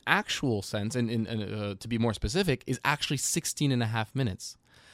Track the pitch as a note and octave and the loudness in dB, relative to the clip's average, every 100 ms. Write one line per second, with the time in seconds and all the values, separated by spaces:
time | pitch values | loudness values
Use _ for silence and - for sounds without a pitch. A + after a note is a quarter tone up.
0 | - F3+ G#3+ - C#3 G#2+ - G#2+ G#2 B2+ | 4 2 2 -2 0 0 0 -2 0 0
1 | A#2 A#2 A2 A2+ G2 G#2+ G2+ G2 A2 A#2 | 0 0 -2 -2 -4 -4 -4 -6 -4 2
2 | A#2 G#2+ G#2+ D3+ F#3+ C3 - B2+ - D3 | 2 2 0 2 2 0 0 0 2 0
3 | - C#3 - F3 - - C#3+ B2 A2+ A2+ | 0 -2 0 -2 -2 0 2 2 2 -2
4 | G#2+ C3 B2+ F#2 - - _ - - | -2 0 -2 -2 -10 -16 _ -20 -20